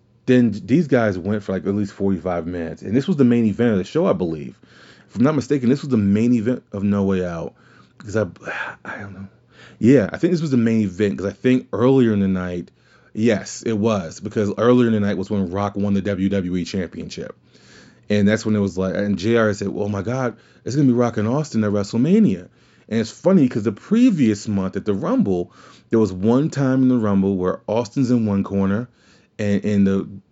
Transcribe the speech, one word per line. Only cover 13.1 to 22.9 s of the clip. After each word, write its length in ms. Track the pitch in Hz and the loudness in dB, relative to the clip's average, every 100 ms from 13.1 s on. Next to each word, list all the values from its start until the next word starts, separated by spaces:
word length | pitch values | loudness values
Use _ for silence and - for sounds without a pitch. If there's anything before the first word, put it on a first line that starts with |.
yes, 480 | 107 113 101 - - | -2 0 0 -4 -8
it 120 | - | -4
was. 480 | 107 110 104 80 - | 0 0 0 -4 -10
Because 320 | 104 113 101 98 | -6 -2 -2 0
earlier 300 | 113 123 117 | 4 4 4
in 60 | |
the 80 | 110 | 2
night 160 | 101 95 | 0 -2
was 120 | 95 | -2
when 220 | 104 90 | -2 -2
Rock 240 | 98 101 101 | -2 -4 -2
won 180 | 101 | 0
the 80 | 98 | 0
W 280 | 98 95 98 | 0 -2 0
W 260 | 98 87 92 | -2 -2 -4
E 80 | |
Championship. 720 | 85 98 82 - - - - - _ _ - - - _ - | -4 -6 -8 -10 -12 -12 -14 -16 _ _ -20 -20 -20 _ -2
And 160 | 104 101 | 2 2
that's 180 | 110 110 | 2 0
when 100 | 107 | 0
it 40 | |
was 180 | 98 87 | 0 -2
like, 180 | 95 87 | -4 -2
and 220 | 104 87 | -2 -2
J 180 | 104 117 | 0 2
R 180 | 107 | 2
said, 140 | 101 98 | 0 -6
"Oh 220 | - 101 | -4 -4
my 120 | 98 | -4
God, 360 | 95 131 120 - _ _ | -4 -4 -4 -6 _ _
it's 140 | - 135 | -6 0
gonna 100 | 135 | 2
be 60 | |
Rock 240 | 120 120 110 | 4 0 0
and 100 | 107 | -2
Austin 360 | 127 120 110 104 | -2 -4 -4 -2
at 60 | |
WrestleMania." 760 | 104 101 117 147 214 185 90 90 _ _ _ | -2 -2 -2 2 4 4 0 -8 _ _ _
And 120 | - | -6